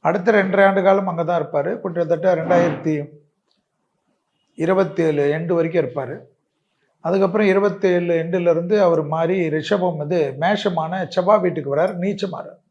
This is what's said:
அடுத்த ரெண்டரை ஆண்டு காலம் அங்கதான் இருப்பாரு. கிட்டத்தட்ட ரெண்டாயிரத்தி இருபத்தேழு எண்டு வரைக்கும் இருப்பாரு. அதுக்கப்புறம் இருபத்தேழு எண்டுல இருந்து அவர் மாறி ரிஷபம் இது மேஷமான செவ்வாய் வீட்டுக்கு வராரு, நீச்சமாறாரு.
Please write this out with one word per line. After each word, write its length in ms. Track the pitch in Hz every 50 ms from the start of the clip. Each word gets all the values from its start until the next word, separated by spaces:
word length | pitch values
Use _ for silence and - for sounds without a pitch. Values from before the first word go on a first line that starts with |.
| _ 160
அடுத்த 240 | 175 196 180 233 220 208
ரெண்டரை 260 | 190 190 185 196 196 196
ஆண்டு 140 | 190 196 180
காலம் 240 | 196 190 196 196 185
அங்கதான் 300 | 175 165 170 156 175 165
இருப்பாரு. 300 | 151 147 - 147 143 165 214 240
கிட்டத்தட்ட 540 | - 190 165 175 170 160 170 160 165 185 180 160
ரெண்டாயிரத்தி 540 | 160 170 180 175 170 165 147 - - 156 156 147 147 - - - _ _ _ _ _ _ _ _ _ _ _ _ _ _ _ _ _ _ _ _ _ _ _ _ _ _ _ - 160
இருபத்தேழு 600 | 165 190 190 196 160 151 - 165 160 151 147 143 143 147 160
எண்டு 160 | 170 165 175 170
வரைக்கும் 260 | 165 165 160 175 156
இருப்பாரு. 320 | 123 - 147 131 120 147 208 - _ _ _ _ _ _ _ _ _ _ _ _ _ _ _ _ 160
அதுக்கப்புறம் 400 | 180 196 196 185 175 214 214 196
இருபத்தேழு 600 | 190 196 202 208 170 - - 185 180 175 175 170 170 165 165
எண்டுல 280 | 170 170 185 175 175 165
இருந்து 200 | 165 170 180 214 208 196 175
அவர் 140 | 170 160 151 147 156
மாறி 240 | 160 165 165 185 196 175 156 147
ரிஷபம் 460 | 156 151 - 208 202 180 180 165 151 147
இது 140 | 147 175 175 151 139 131 135 156
மேஷமான 580 | 180 208 202 - 208 175 165 160 160 175 190 180 - -
செவ்வாய் 280 | 190 180 185 214 208 180
வீட்டுக்கு 300 | 175 151 156 139 139 139
வராரு, 180 | 147 170 190 196 175 175
நீச்சமாறாரு. 560 | 196 208 202 - 190 160 - - - - _ _ _